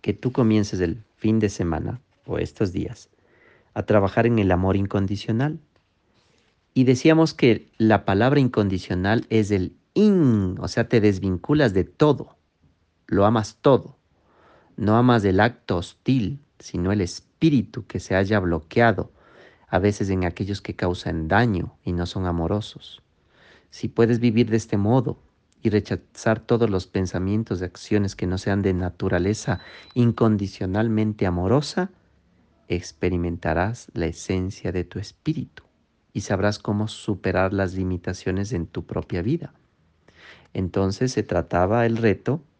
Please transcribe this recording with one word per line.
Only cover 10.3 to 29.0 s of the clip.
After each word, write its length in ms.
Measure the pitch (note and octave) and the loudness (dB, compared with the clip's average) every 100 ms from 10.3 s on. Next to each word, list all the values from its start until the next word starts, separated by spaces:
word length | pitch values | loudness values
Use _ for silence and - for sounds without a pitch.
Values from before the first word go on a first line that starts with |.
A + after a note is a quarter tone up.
| A2 F#2 F2+ | 4 0 -4
o 80 | F2 | -4
sea, 220 | - A2+ | -4 2
te 100 | A#2+ | 4
desvinculas 760 | G#2 F#2+ F#2+ F2+ - D3 B2+ F#2+ | 4 2 -2 -4 0 2 2 2
de 80 | |
todo, 540 | F2 _ D3+ C#3 - _ _ _ _ _ _ _ - | -2 _ 2 2 -4 _ _ _ _ _ _ _ -4
lo 220 | F#2 G2+ | 2 2
amas 320 | A2+ G#2 - | 2 -2 0
todo. 380 | D3 B2 - - _ _ _ _ _ _ _ - | 4 4 0 -20 _ _ _ _ _ _ _ -4
No 200 | G2+ A2 | 2 4
amas 260 | B2 A#2 G2+ | 4 4 2
el 140 | F#2+ | 2
acto 380 | A2 - - F2+ | 2 0 -4 -4
hostil, 600 | F2+ _ - C3 F#2+ C#3+ _ _ | -4 _ -2 0 0 -6 _ _
sino 340 | - - F2+ | -10 -4 -2
el 100 | G#2 | 0
espíritu 840 | F2 - _ _ D#3+ C#3 G2 - - | -2 -6 _ _ 2 2 0 -8 -10
que 140 | F#2+ | -10
se 160 | - F#2+ | -2 0
haya 240 | G2 G#2+ | 2 0
bloqueado, 720 | F2+ E2 - A#2 A#2 F#2+ - _ _ - - _ _ | 0 -2 -2 2 2 2 -6 _ _ -20 -20 _ _
a 100 | F2+ | 0
veces 320 | G2+ G#2 G2 | 0 0 -2
en 160 | F#2+ F2+ | -2 -2
aquellos 340 | - F#2+ G2+ | -4 -6 -6
que 160 | - F#2 | -8 -6
causan 520 | F2+ F2+ E2+ E2 D#2+ | -4 -4 -6 -6 0
daño 500 | G2 A#2+ F#2 - _ | 2 2 0 -4 _
y 100 | - | -6
no 140 | F2 F2 | -4 -4
son 180 | - F#2 | -4 -4
amorosos. 760 | E2+ E2+ G#2 - - - - _ _ _ _ _ - _ | -2 -2 -4 -6 -16 -20 -20 _ _ _ _ _ -20 _
Si 200 | - A2 | -10 -8
puedes 300 | - A2+ A#2+ | 2 2 4
vivir 300 | A#2+ G#2+ A2 | 2 2 2
de 80 | A2+ | 0
este 200 | - G2+ | 0 -2
modo 420 | G2+ B2+ A#2 - _ _ _ _ | 2 2 0 -8 _ _ _ _
y 80 | A2+ | 0
rechazar 680 | G#2 G2 F2+ _ - - A2 | 0 -2 -8 _ -6 -2 -2
todos 320 | - A#2+ A2+ | 0 0 2
los 160 | F#2+ - | 0 -2
pensamientos 760 | G2+ F#2 F#2 F#2 G#2+ A2+ F2+ | -4 -2 -2 -2 -2 -2 -6
y 40 | F2+ | -6
acciones 500 | - - G#2+ G2 - | -10 -2 0 0 -4
que 100 | F2+ | -4
no 140 | F#2 | -2
sean 240 | - G2+ | -2 0
de 100 | G2 | 0
naturaleza 840 | F#2 F2+ - | 0 -4 -4